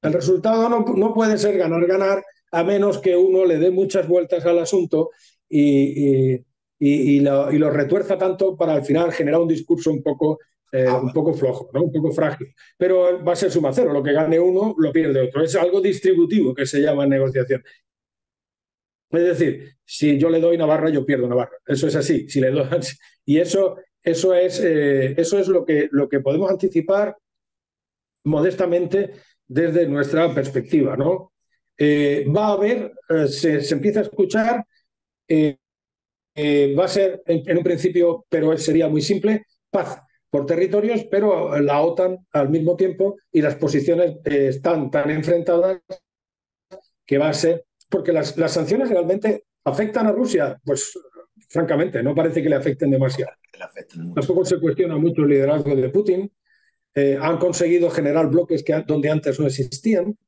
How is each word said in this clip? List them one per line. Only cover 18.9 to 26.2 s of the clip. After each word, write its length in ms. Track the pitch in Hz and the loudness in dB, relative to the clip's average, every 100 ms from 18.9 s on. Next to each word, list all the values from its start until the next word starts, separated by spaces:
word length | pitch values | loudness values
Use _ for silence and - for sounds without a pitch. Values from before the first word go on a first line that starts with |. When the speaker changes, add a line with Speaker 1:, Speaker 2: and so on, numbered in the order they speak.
| _ _ | _ _
Speaker 1:
Es 100 | 165 | 0
decir, 540 | 175 165 147 - - _ _ | 0 2 -2 -2 -12 _ _
si 320 | - 151 139 | -2 0 2
yo 100 | 165 | 2
le 120 | 165 | 2
doy 160 | 170 170 | 2 2
Navarra, 320 | 156 151 156 | 2 0 0
yo 160 | 147 131 | -2 0
pierdo 220 | 135 120 | -2 0
Navarra. 240 | 123 120 - - | -2 -4 -10 -6
Eso 200 | 139 156 | -2 0
es 80 | 147 | -2
así. 320 | 139 139 - | 0 -2 -2
Si 120 | 143 | -2
le 100 | 131 | 0
doy, 160 | 143 135 | 0 -2
<laughs> 580 | 170 - - _ _ - | -2 -4 -12 _ _ 0
y 140 | 151 | 0
eso, 380 | 170 196 190 185 - _ | 2 2 0 -2 -20 _
eso 300 | - 165 185 | -4 0 2
es, 260 | 180 180 - | 4 2 0
eh, 560 | 185 156 143 139 131 139 | 0 2 2 2 0 0
eso 220 | 165 202 | 0 0
es 80 | 185 | 2
lo 180 | 180 165 | 0 2
que, 220 | 151 143 | 0 2
lo 180 | 139 139 | 0 0
que 100 | |
podemos 320 | 139 | -2